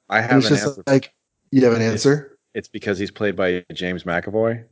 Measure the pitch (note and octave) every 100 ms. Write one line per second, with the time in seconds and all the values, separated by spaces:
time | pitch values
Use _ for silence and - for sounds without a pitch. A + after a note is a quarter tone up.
0 | - G#2+ A2+ C3+ A2 - G#2+ C3+ F2+ C3+
1 | - _ _ _ - C3+ B2+ A#2 A2+ G#2+
2 | C#3 D3 - _ _ G#2+ - G#2 G#2+ F#2+
3 | G2 - G#2 F#2 F#2 F2+ - D2+ F2+ F2+
4 | F2 E2+ F2 G#2+ A2+ A#2 A#2